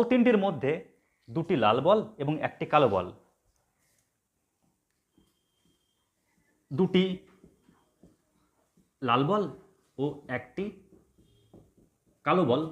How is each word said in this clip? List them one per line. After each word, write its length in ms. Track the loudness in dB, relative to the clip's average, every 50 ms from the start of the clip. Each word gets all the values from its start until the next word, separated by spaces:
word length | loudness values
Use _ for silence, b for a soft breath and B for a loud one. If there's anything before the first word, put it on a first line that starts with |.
| 6 6
তিনটির 300 | 4 4 4 4 4 2 2
মধ্যে 260 | 0 -4 -4 -4 -4 -4 -4 -8 -16 _ _ _ _ _ _ _ -10 -8
দুটি 200 | -6 -4 -2 0 2 2
লাল 140 | 2 2 2 4
বল 120 | 2 2 2 0 -6 -8 -8 -6
এবং 100 | -4 -4 -4 -4
একটি 180 | -6 -6 -8 -6 0 2
কালো 140 | 2 2 4 2
বল, 120 | 0 -4 -4 -12 -18 _ _ _ _ _ _ _ _ _ _ _ _ _ _ _ _ _ _ _ _ _ _ _ _ _ _ _ _ _ _ _ _ _ _ _ _ _ _ _ _ _ _ _ _ _ _ _ _ _ _ _ _ _ _ _ _ _ _ _ _ _ _ _ _ _ _ _ _ _ -10
দুটি 320 | -2 -2 0 2 2 2 0 0 -4 -10 -14 _ _ _ _ -20 _ _ _ _ _ _ _ _ _ _ -20 -20 _ _ _ _ _ _ _ _ _ _ _ _ _ _ _ _ _ -8
লাল 200 | -2 0 2 2 2
বল 160 | 0 0 -2 -2 -6 -10 -16 -20 _ _ _ _ _ -10
ও 80 | -6 -6 -6 -6 -10 -12 -8
একটি 340 | -8 -8 -8 -10 -10 -10 -10 -10 -10 -16 _ _ _ _ _ _ _ _ _ _ _ _ _ _ -20 -20 -20 _ _ _ _ _ _ _ _ _ _ _ -2
কালো 180 | 0 0 2 2
বল 160 | 2 2 0 0 -6